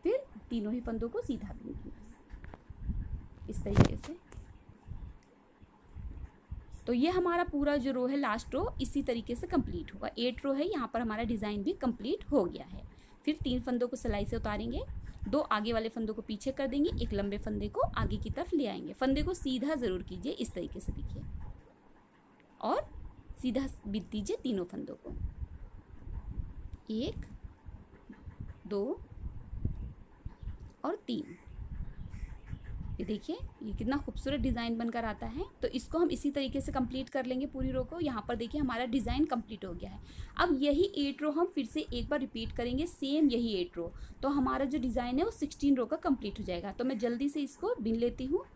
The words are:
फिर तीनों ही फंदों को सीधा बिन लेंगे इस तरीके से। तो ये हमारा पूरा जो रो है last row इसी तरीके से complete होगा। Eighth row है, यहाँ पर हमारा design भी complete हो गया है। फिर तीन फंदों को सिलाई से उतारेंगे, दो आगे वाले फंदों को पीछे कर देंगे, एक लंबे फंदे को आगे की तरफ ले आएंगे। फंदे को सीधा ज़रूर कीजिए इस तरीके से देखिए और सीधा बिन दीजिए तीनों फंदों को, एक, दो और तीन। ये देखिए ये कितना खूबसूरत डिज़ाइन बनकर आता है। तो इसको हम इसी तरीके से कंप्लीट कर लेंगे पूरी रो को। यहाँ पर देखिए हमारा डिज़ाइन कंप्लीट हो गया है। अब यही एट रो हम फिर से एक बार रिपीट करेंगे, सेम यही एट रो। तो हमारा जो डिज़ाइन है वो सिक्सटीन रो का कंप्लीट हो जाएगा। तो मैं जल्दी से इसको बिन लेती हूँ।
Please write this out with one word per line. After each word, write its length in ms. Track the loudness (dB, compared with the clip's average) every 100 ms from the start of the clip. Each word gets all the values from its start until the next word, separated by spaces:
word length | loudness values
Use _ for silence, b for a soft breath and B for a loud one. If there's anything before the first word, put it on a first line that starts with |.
फिर 220 | 4 2 0 -14 -4
तीनों 220 | -2 0
ही 80 | -2
फंदों 280 | -2 -2 -2
को 120 | -2
सीधा 320 | -2 -4 -4
बिन 140 | -8 -8
लेंगे 240 | -8 -10 -12 -16 -18 -14 -14 -12 -14 -16 -10 -4 -2 -2 -6 -8 -14 -8
इस 140 | -4
तरीके 320 | 4 8 8 6
से। 200 | -6 -10 -12 -14 -14 -18 -20 -20 -10 -10 -10 -14 -20 -20 -20 -20 -20 -20 -18 -12 -12 -10 -14 -16 -12 -12 -10 -10 0
तो 60 |
ये 180 | 4 4
हमारा 340 | 6 6 4
पूरा 320 | 4 2 4 4
जो 160 | 2
रो 140 | 2 2
है 100 | 2
last 380 | 2 0 0
row 200 | 0 0 0
इसी 220 | 0 0
तरीके 320 | 0 -2 -2
से 120 | -4 2
complete 480 | 2 2 -4 -6
होगा। 140 | -6 -6 0
Eighth 260 | 0 2
row 80 | 0
है, 180 | 2 2
यहाँ 200 | 0 0
पर 60 | 0
हमारा 240 | 0 0
design 380 | 0 0 0 0
भी 100 | 0
complete 520 | 2 0 0 0 -2 4
हो 140 | 6
गया 200 | 6 0
है। 180 | -10 -10 -12 B B B
फिर 140 | -2 0
तीन 160 | 2 2
फंदों 280 | 2 0 0
को 80 | -2
सिलाई 280 | 0 0
से 120 | 0 0
उतारेंगे, 460 | 0 -2 0 -2 -2 -6 B B 2
दो 100 | 2
आगे 340 | 4 2 4
वाले 160 | 2 2
फंदों 260 | 0 -2
को 80 | -2
पीछे 300 | -4 -2 -2
कर 140 | 0 2
देंगे, 240 | 4 4 4
एक 100 | 2
लंबे 260 | 2 2 0
फंदे 300 | -2 -2 0
को 120 | 2
आगे 360 | 2 4 2 2
की 140 | -2
तरफ 240 | -2 2
ले 120 | 2 2
आएंगे। 260 | -2 -6
फंदे 300 | 0 4 4
को 120 | 2
सीधा 400 | 0 0 2 2
ज़रूर 280 | 2 2 0
कीजिए 300 | -4 -4 -4
इस 200 | -2 -2
तरीके 280 | -2 -6 -4
से 120 | -4
देखिए 300 | -4 -4 -6 -6 -6 -8 -10 -16 -20 -20 -20 -20 -20 -20 -20 -20 -6
और 280 | 0 0 -2 -10 -12 -14 -14 -4
सीधा 260 | 0 0 -2 -4 -4
बिन 180 | -4 -2
दीजिए 240 | -6 -4 -2
तीनों 280 | 0 0
फंदों 300 | -2 -6 -8
को, 180 | -10 -10 -6 -6 -4 -10 -10 -14 -16 -16 -16 -10 -8 -8 -6 -6 -6 -10 -12 -6
एक, 360 | -2 -2 -4 -8 -10 -14 -14 -14 -14 -16 -20 -18 -14 -14 -10 -10 -10 -4
दो 340 | -2 0 -2 -8 -8 -8 -8 -8 -4 -2 -2 -6 -8 -16 -12 -12 -10 -8 -8 -12 -6
और 120 | -4 -4 -2
तीन। 300 | -4 -4 -12 -14 -12 -8 -6 -6 -6 -10 -8 -8 -8 -10 -10 -8 -8 -6 -4
ये 40 |
देखिए 320 | -2 -4 -4 -6 -6 -8
ये 100 | -6
कितना 240 | -2 0 0
खूबसूरत 440 | -2 -4 -2 0
डिज़ाइन 360 | 2 2 0 0
बनकर 260 | 0 0
आता 220 | -2 -4 -6
है। 180 | -4 -6 -2
तो 60 | -2
इसको 300 | 0 0 2
हम 120 | 4
इसी 200 | 4 0
तरीके 300 | 2 0 0
से 120 | 0
कंप्लीट 360 | 0 0 -2 -2
कर 180 | -2 0
लेंगे 200 | 0 -2
पूरी 240 | 0 0
रो 140 | 0
को। 160 | -2 0
यहाँ 240 | 0 0 -2
पर 80 | -2
देखिए 240 | 0 0
हमारा 240 | 2 2
डिज़ाइन 400 | 2 2 2 2
कंप्लीट 400 | 4 2 -2 -8
हो 80 | -6
गया 180 | -6 -8
है। 100 | -10 B B B 2
अब 160 | 4 6
यही 260 | 6 6 6 4
एट 240 | 0 2
रो 80 | 2
हम 160 | 4 4
फिर 200 | 2 0
से 140 | 0
एक 280 | -2 -2 0
बार 120 | 0
रिपीट 320 | 0 -2 -4
करेंगे, 340 | 0 0 2 0
सेम 420 | 0 2 6 6
यही 260 | 6 2
एट 220 | 2 0 -2
रो। 160 | -6 -6 B B
तो 60 | 2
हमारा 360 | 4 4 4
जो 140 | 2 2
डिज़ाइन 400 | 2 2 2 4
है 60 |
वो 60 | 2
सिक्सटीन 460 | 2 -4 2 6 6
रो 100 | 4
का 100 | 2
कंप्लीट 440 | 4 2 2 -4
हो 40 |
जाएगा। 280 | -2 -2 -2
तो 120 | 0
मैं 140 | 0 4
जल्दी 300 | 2 2 2
से 140 | 2
इसको 320 | -2 0 0 0
बिन 160 | 2 4
लेती 300 | 2 0 0
हूँ। 180 | 0 0